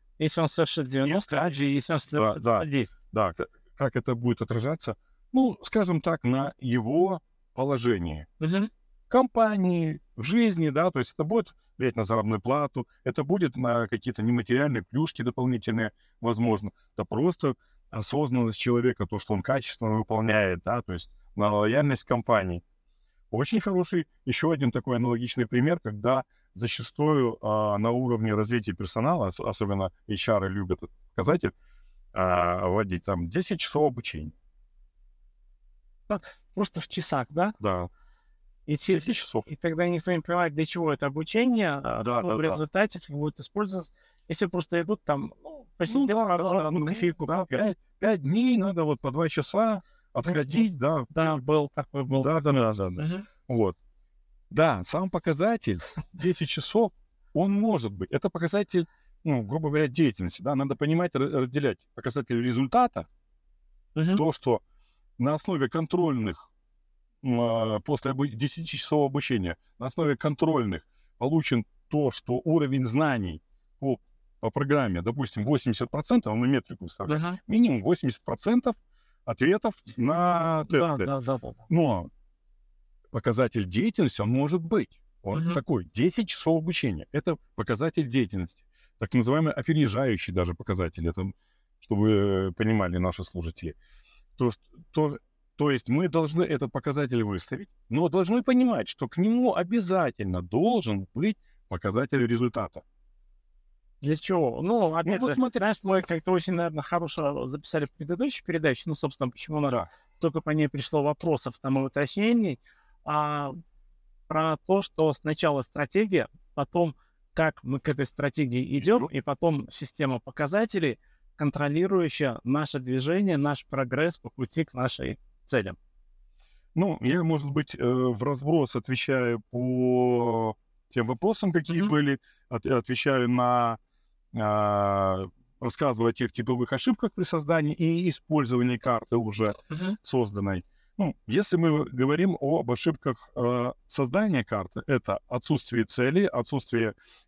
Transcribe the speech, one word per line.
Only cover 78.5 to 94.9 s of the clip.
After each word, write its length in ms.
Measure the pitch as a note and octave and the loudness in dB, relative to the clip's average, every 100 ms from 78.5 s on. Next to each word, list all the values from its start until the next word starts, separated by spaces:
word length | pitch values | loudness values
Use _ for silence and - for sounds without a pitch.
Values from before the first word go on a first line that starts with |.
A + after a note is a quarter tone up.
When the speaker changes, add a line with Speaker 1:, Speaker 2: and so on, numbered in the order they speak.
| A#3+ B3+ A3 _ _ _ _ - | 2 0 -4 _ _ _ _ -8
Speaker 2:
ответов 480 | A#2 C3 G#3 A3+ - - - | 0 2 4 0 -4 -10 -4
на 680 | B2 E3 F3 F3 E3 D#3+ D3 | 0 2 2 2 0 0 0
Speaker 1:
Да, 280 | D3+ E3 C#3 | 2 2 2
Speaker 2:
тесты. 20 | |
Speaker 1:
да, 220 | F#2 C#3 | 0 -2
да, 180 | A#2+ C3+ | -2 -4
да, 140 | B2+ | -6
да. 160 | - - | -14 0
Speaker 2:
Но 400 | D#3+ D3+ G2 D#2+ - _ _ _ _ _ _ _ _ _ | 2 4 2 -4 -14 _ _ _ _ _ _ _ _ _
показатель 540 | A#2 B2+ A2+ A#2+ A2+ F#2+ | -4 0 2 2 0 -2
деятельности, 540 | F#2 G#3 - D3 - | 0 0 2 0 0
он 80 | G#2 | 0
может 320 | B2+ D3 F3 | 2 2 0
быть. 380 | E3 G#3+ - _ _ _ | 0 0 -2 _ _ _
Он 160 | G2+ A#2 | -6 -2
Speaker 1:
Мгм. 140 | E3 | -2
Speaker 2:
такой, 320 | F3 - C3 F2 | -2 0 -2 -2
десять 340 | - E3 G#3 G#3 | 0 0 0 -4
часов 280 | - - E3 | -2 0 0
обучения. 440 | D#3+ E3+ B2+ E2 - | 0 -2 -2 -4 -4
Это 240 | D3 F3+ D3+ _ | -4 -2 -4 _
показатель 540 | - G#2+ A2 D#3 - C#3+ | -8 -4 -2 -2 -2 0
деятельности. 560 | C3 A2 G2 F2 - _ _ _ _ | 0 0 -2 -6 -10 _ _ _ _
Так 160 | G#2 | 0
называемый 380 | B2 A2+ D3 D#3+ | 2 4 2 2
опережающий 800 | - B2+ D#3 C3 G2+ C3+ G2+ - | 0 0 2 2 2 0 -2 -2
даже 220 | F#2 F2 | -2 0
показатель. 520 | F2 - F#2 E2+ - E2 | -2 -4 -2 -2 -2 -4
Это, 160 | E2 F#2+ - _ _ _ _ | -2 -6 -8 _ _ _ _
чтобы, 300 | - G2+ G#2+ G#2 G2+ G2 F#2+ | -4 2 4 4 4 2 0
э, 20 | |
понимали 440 | F2 A2 A2 F#2 F2+ | 0 2 2 2 0
наши 240 | F2+ - | 0 -2
служители. 520 | F2 F2+ E2 - E2 - _ - _ _ _ - | -8 -8 -8 -8 -12 -12 _ -20 _ _ _ -2
То, 140 | B2 | -2
что, 100 | - _ - - | -2 _ -20 -8